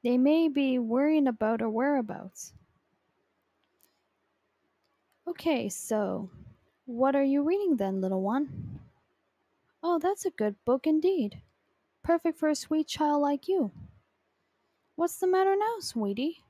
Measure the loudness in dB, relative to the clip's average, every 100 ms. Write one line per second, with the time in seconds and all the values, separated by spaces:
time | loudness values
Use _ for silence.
0 | 2 4 4 4 4 2 2 0 0 2
1 | 4 4 2 2 0 0 -2 0 0 0
2 | -2 -8 -12 -16 -20 -20 _ _ _ _
3 | _ _ _ _ _ _ _ _ _ _
4 | _ _ _ _ _ _ _ _ _ _
5 | _ _ -12 -4 -2 0 -2 -8 -4 -2
6 | -2 -4 -8 -14 -20 -20 _ _ -12 0
7 | 2 2 2 2 2 0 0 0 0 -2
8 | -2 0 0 -2 -4 -8 -12 -14 -18 _
9 | _ _ _ _ _ _ _ _ -2 0
10 | 0 -2 -6 -2 -4 -2 -2 0 2 2
11 | 2 0 -2 -6 _ _ _ _ _ _
12 | 0 0 0 0 -2 -2 -2 -2 -2 0
13 | 0 2 0 -2 -2 0 0 -6 -20 _
14 | _ _ _ _ _ _ _ _ _ -4
15 | -4 0 2 4 4 2 0 -4 -6 -4
16 | -2 -2 -4 -6